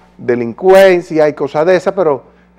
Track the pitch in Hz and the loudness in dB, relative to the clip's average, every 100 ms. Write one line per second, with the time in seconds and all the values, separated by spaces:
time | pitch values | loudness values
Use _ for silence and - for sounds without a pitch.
0 | _ _ 123 120 117 110 190 190 196 180 | _ _ -6 -4 -6 -4 2 4 4 2
1 | 170 156 151 151 143 156 160 185 185 190 | -2 -2 -2 -2 -6 -4 0 0 -2 -4
2 | 165 131 - _ _ | -2 -4 -8 _ _